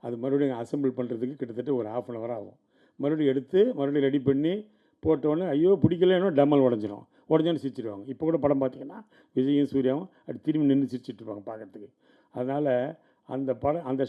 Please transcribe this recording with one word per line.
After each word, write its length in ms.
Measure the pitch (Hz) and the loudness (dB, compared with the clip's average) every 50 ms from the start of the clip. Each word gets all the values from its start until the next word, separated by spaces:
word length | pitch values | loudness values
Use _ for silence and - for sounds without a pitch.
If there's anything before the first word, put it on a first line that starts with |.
அது 160 | - 120 120 | -12 -10 -8
மறுபடியும் 420 | 117 120 135 139 143 143 135 127 117 | -6 -4 0 0 0 0 0 -2 -4
அசெம்பிள் 380 | 117 - - 147 139 131 127 | -8 -6 -4 -2 -2 -2 -2
பண்றதுக்கு 400 | 127 123 120 123 110 123 123 147 | -4 -6 -6 -6 -6 -6 -6 -6
கிட்டத்தட்ட 380 | 139 139 117 110 120 123 143 139 | -8 -10 -10 -8 -8 -4 -4 -2
ஒரு 140 | 120 107 107 | -4 -4 -4
half 200 | 110 120 107 - | -6 -8 -8 -8
an 80 | 120 | -10
hour 160 | 113 113 117 | -10 -8 -8
ஆகும். 240 | 120 107 101 98 - _ _ _ _ _ _ _ _ | -8 -10 -12 -14 -18 _ _ _ _ _ _ _ _
மறுபடியும் 380 | - 135 143 156 156 151 135 131 | -4 -2 -2 0 2 2 2 2
எடுத்து, 300 | 139 127 - - 185 214 | 2 0 0 4 4 4
மறுபடியும் 460 | 254 233 147 139 143 143 147 139 135 | 4 2 -2 -2 0 0 2 2 2
ரெடி 80 | 139 147 | 2 2
பண்ணி 480 | 123 139 135 139 151 165 190 214 214 - _ _ _ _ _ _ | 2 2 2 2 2 0 -2 -4 -6 -12 _ _ _ _ _ _
போட்ட 280 | - 156 160 139 135 151 | 0 0 0 2 2 0
உடனே, 200 | 151 165 190 175 | 0 0 0 0
ஐயோ 300 | 139 147 165 185 202 160 - - | 2 4 4 4 4 6 4 4
பிடிக்கலன்னு 440 | 180 165 180 185 190 175 190 196 | 4 4 4 4 4 4 2 2
டம்மல் 280 | 156 139 143 147 147 143 | 4 4 6 6 6 6
உடைஞ்சிரும். 440 | 131 123 120 107 107 101 101 107 - _ _ _ _ - | 6 4 4 0 -2 -6 -8 -10 -14 _ _ _ _ 2
உடைஞ்சோன்னு 300 | 156 156 156 175 165 143 | 2 4 4 2 0 -2
சிரிச்சிடுவாங்க. 400 | - 135 - - 110 110 101 98 104 | -4 -6 -8 -8 -8 -8 -10 -10 -10
இப்போ 180 | 131 127 - 160 | -12 -8 -4 -2
கூட 120 | 160 165 | 0 0
படம் 240 | 151 131 143 147 135 | 2 2 2 2 2
பார்த்தீங்கன்னா, 440 | 135 127 127 - 135 143 185 220 - _ _ _ _ _ - | 0 -2 -4 -6 -16 -16 -16 -18 -20 _ _ _ _ _ -2
விஜயும் 340 | 131 131 139 143 143 143 135 | 0 2 2 2 2 2 2
சூர்யாவும் 360 | 135 139 127 131 131 151 190 - _ _ | 0 0 0 0 0 -2 -4 -10 _ _
அப்படி 180 | _ - - 113 | _ -12 -12 -8
திரும்பி 320 | - 156 151 156 147 139 135 | -4 -2 0 2 4 4 4
நின்னு 140 | 139 139 127 | 4 2 0
சிரிச்சிட்டு 320 | 131 123 - - 113 104 | -4 -8 -10 -10 -14 -12
இருப்பாங்க 200 | 113 110 101 104 98 | -12 -12 -12 -12 -12
பார்க்கறதுக்கு. 420 | 117 113 110 110 95 - 107 101 - _ _ _ _ _ _ _ _ | -12 -14 -14 -14 -18 -18 -20 -20 -20 _ _ _ _ _ _ _ _
அதனால 680 | - 117 127 131 139 147 151 139 127 123 127 147 - - _ _ _ _ _ | -8 -6 -6 -4 -2 -2 0 0 0 0 0 -4 -6 -12 _ _ _ _ _
அந்த 280 | - 127 131 139 131 123 | -10 -8 -6 -4 -4 -4
படம், 300 | - 135 143 156 170 135 | -2 -2 -2 -2 -2 -4
அந்த 220 | 127 135 131 135 | -4 -2 -2 -2